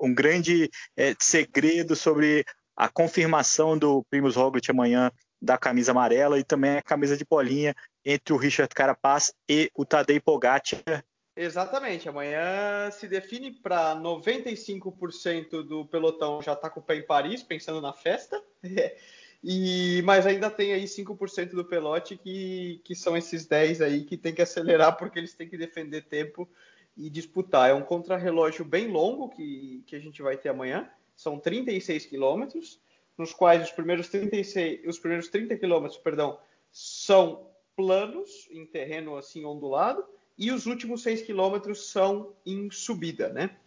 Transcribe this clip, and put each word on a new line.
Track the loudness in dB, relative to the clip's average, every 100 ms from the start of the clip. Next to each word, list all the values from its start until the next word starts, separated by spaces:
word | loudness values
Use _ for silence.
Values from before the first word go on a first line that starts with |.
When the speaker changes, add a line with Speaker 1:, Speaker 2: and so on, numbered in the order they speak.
Speaker 1:
um | 0
grande, | 4 4 4 4 4 2 -2 -12 0
é, | 0 2
segredo | 2 2 2 2 4 2 0 2
sobre | 2 4 4 4 0 -8 _ -2
a | 0
confirmação | 4 2 4 4 4 2 2 4 4
do | 4 4 2
Primoz | 0 2 4
Roglic | 2 2 0
amanhã | 2 4 4 2 -2 _ -8
da | 0 2
camisa | 2 2 2
amarela | 4 4 4 4 2
e |
também | 2 2 2 0
a |
camisa | 0 0 2 0
de |
bolinha | 2 2 2 0 0 -4 -12 _
entre | -2 -2 2
o | 2
Richard | 2 2 0
Carapaz | 2 2 2 2 2 2 -4 0
e | 2 2 -2
o | 0
Tadej | 2 4 2
Pogacar. | 4 2 4 2 0 -8 -4 -6 -6 _ _ -8
Speaker 2:
Exatamente, | -6 -4 -4 -4 -4 -8 -8
amanhã | -8 -6 -4 -4 -2 -4 -4 -6
se | -8 -6
define | -6 -6 -12 -12
pra | -12 -4 0 0
noventa | -2 -4 -4 -2 -2 -4
e | -10
cinco | -10 -10 -10
por | -10 -10
cento | -6 -4 -4 -6 -10
do | -8 -10 -4
pelotão | 0 0 0 -4 -4
já | -4 -6
tá | -6
com | -12
o |
pé | -6 -6
em | 0
Paris, | 0 0 -6
pensando | -8 -10 -8 -8
na | -8
festa, | -4 -2 -2 -4 -12 -12 _
<laughs> | -8 -2 -2 -2 -20 -20 -20 _
e, | -4 -2 0 0 2 2
mas | 6 6 6
ainda | 2 -2
tem | -2 -2
aí | -2 -4
cinco | -10 -12 -8
por | -8
cento | -6 -6 -6
do |
pelote | -4 -4 -2 -2 -4 -14
que, | -12 -8 -8 -8 -8 -12
que | -12 -6
são | -2 -2
esses | -4 -8 0
dez | 4 4 2
aí | 0 0
que | -4 -8
tem | -6
que | 0
acelerar | 0 0 2 6 6 4
porque | -6 -8
eles | -10 -14
têm | -16
que | -10
defender | -10 -10 -10 -12 -8
tempo | -6 -6 -8 -14 _ _ _ _ -16
e | -12
disputar. | -10 -8 -6 0 4 6
É | 4
um |
contrarrelógio | 2 -6 -2 -2 0 2 2 0 -4
bem | -2 0
longo | 0 0 -2 -10
que, | -10 -12 -12 -14 -16 -16
que | -16
a |
gente | -16 -8
vai | -6 -4
ter | -4
amanhã, | -4 -4 -6 -8 _ _ _
são | -8 -6
trinta | -4 -4 -4
e | -6
seis | -4 -6
quilômetros, | -6 -2 0 0 -4 -10 -14 -20 _ _ _ -12
nos | -10
quais | 2 6 6
os | 4
primeiros | -6 -4 -2 -2
trinta | -4 -2 -4
e |
seis, | -4 -4 -4 -4 -8
os | -8
primeiros | -4 -4 -4
trinta | -4 -4 -4
quilômetros, | 0 0 0 -6
perdão, | -6 -2 -2 -4 _ _ _
são | -18 -14 -8 4 6 6 0 -18 _ _ -4
planos, | 2 2 0 -8 -12 -16 -20
em | -20 -12
terreno | -10 -8 -8 -10 -12
assim | -14 -14 -12
ondulado, | -10 -4 0 0 -2 -10 -16 _ -6
e | -4
os | -4 -4
últimos | -8 -8 -6
seis | -4 -4
quilômetros | -4 0 0 0 -6 -10 -6
são | 0 2 0 -6 -16 -10
em | -8 -8
subida, | -10 -8 -6 -6 -4 -4
né? | -4 -6 -8